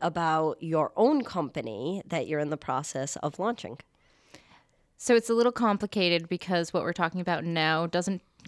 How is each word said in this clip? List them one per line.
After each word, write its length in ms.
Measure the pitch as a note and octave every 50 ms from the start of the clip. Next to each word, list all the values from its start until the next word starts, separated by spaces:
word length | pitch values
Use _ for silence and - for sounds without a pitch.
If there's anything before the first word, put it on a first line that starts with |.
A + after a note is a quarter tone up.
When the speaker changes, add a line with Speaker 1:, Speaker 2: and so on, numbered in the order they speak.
Speaker 1:
about 600 | - E3+ D#3 F3 E3+ D#3+ D#3+ D#3+ D#3+ D#3 - -
your 300 | E3+ D#3+ D#3+ D#3 D3 - -
own 300 | F3+ A3 C#4 D#4 C#4 -
company 800 | - - F3+ D3 B2+ - D3 A2+ A2+ G#2+ G2+ B2+ D#3+ G3 G3 -
that 220 | - E3+ D#3 B2+ -
you're 100 | D3+ D3
in 120 | D3+ D3
the 80 | D#3 D3+
process 580 | - - B2+ C3 D3+ - - C3+ C#3 C#3 -
of 220 | - - D3 - -
launching. 400 | F#3 A3+ A#3+ - - F#2 A#2+ - - _ _ _ _ _ _ _ _ _ - - _ _ - - _ _ _ _ _ _ _ -
Speaker 2:
So 160 | - - A#3+
it's 160 | A3+ A3+ -
a 40 | A3+
little 180 | A#3 A#3 B3
complicated 760 | A#3 - A#3+ G#3+ G3+ F#3+ G#3 G3 - G#3 F3+ F3 E3+ E3 E3 E3
because 460 | F#3 E3+ - F#3 F#3 E3+ E3 - -
what 80 | E3+
we're 100 | - E3
talking 300 | E3+ - E3+ E3 F3+ F3+
about 220 | F3 F3+ E3+ D3+ D#3+
now 420 | E3+ E3+ D#3+ D#3 D#3 D#3+ D#3+ E3+
doesn't 340 | E3 - F3+ F3 G3 F#3+ F3+ - _ _ _ -